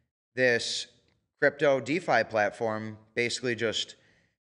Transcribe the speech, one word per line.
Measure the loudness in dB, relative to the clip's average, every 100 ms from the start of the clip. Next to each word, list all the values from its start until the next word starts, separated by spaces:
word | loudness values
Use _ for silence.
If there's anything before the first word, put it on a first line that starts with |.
| _ _ _
This | 0 2 2 -2 -8 -10 _ _ _ _ _
crypto | 0 4 2 2
DeFi | 0 -4 2 2
platform | 2 2 0 0 -4 -4 -8 -12 _
basically | -4 -2 -2 -4
just, | -2 -2 -2 -8 -14 _ _ _ _ _